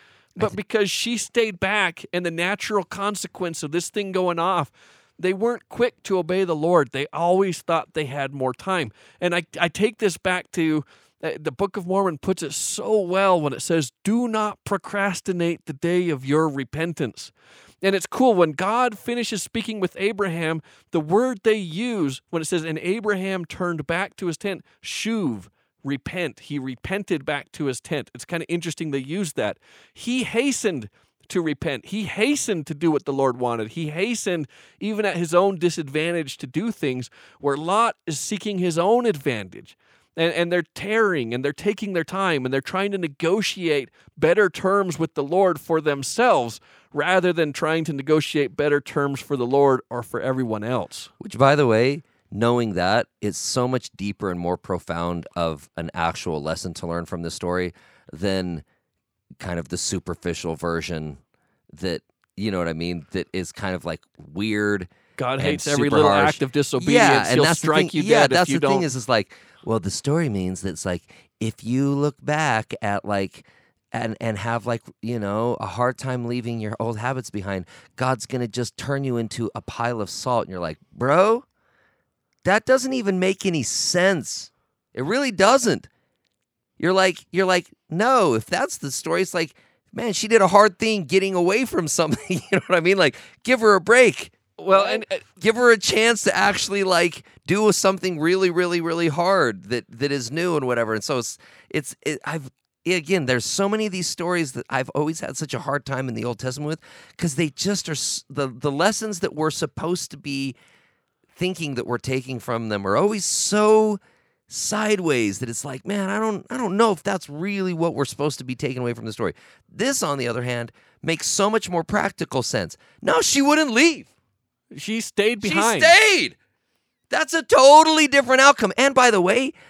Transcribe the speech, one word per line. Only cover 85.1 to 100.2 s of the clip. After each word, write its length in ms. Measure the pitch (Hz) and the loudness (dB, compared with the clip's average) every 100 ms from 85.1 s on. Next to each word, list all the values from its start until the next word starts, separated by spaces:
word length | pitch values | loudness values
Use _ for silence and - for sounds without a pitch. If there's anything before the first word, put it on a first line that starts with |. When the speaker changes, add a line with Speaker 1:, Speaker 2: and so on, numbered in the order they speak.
| 240 277 | 0 0
Speaker 2:
doesn't. 560 | 190 196 269 233 120 - _ _ _ _ _ _ _ _ - | 4 6 6 4 0 -4 _ _ _ _ _ _ _ _ -4
You're 140 | 170 | 0
like, 340 | 190 190 - - | 2 2 0 -4
you're 140 | 175 190 | 0 2
like, 240 | 180 - _ - | 2 0 _ -8
"No, 440 | 165 233 254 175 | -2 2 4 4
if 120 | 113 - | 2 0
that's 320 | 170 285 - | -4 -4 -6
the 120 | 139 | -8
story, 300 | - 165 170 | -6 -4 -2
it's 120 | 185 | -2
like, 200 | 180 165 _ _ _ _ | -4 -6 _ _ _ _
man, 200 | 220 233 | -8 -4
she 160 | 190 214 | -4 4
did 120 | 226 | 4
a 60 | 185 | 8
hard 300 | 196 214 - | 8 6 4
thing 260 | 220 214 | -2 -2
getting 300 | 139 190 196 | 2 2 2
away 300 | 185 175 220 | 2 2 2
from 240 | 262 - 156 | 0 -2 -2
something." 520 | - 160 - - 170 | 0 0 -2 -4 -6
<laughs> 60 | - | 0
You 80 | 190 | -2
know 20 | - | 2
what 80 | 180 | 2
I 40 | |
mean? 180 | 165 196 | 4 4
Like, 180 | 151 - - _ | 4 2 -20 _
give 180 | - 254 | 0 4
her 140 | 220 | 6
a 60 | 196 | 4
break. 500 | 165 247 240 - - _ _ - | 6 6 6 4 -12 _ _ -8
Speaker 1:
Well, 260 | 165 190 | 2 4
Speaker 2:
Right? 100 | 196 | 4
Speaker 1:
and, 120 | 220 - | -2 -4
uh, 60 | - _ - | -8 _ -2
Speaker 2:
give 140 | 202 226 | 0 4
her 140 | 247 | 6
a 60 | 220 | 6
chance 460 | - 220 226 220 | 4 2 4 2
to 120 | 196 - | 0 2
actually, 460 | 202 190 - 202 | 2 0 -2 -2
like, 380 | 190 170 175 - - - - | 2 2 2 -2 -20 -12 -2
do 240 | 196 214 | 2 4
something 460 | - 196 196 185 160 | 4 2 2 -2 0
really, 320 | 160 185 185 | 2 2 2
really, 300 | 170 175 175 | 2 0 0
really 260 | 165 165 170 | -2 0 0
hard 560 | 147 175 190 127 98 98 | 0 2 4 2 -2 -4
that, 140 | 120 - | -6 -6
that 220 | 117 139 | -6 -2
is 180 | 139 | -2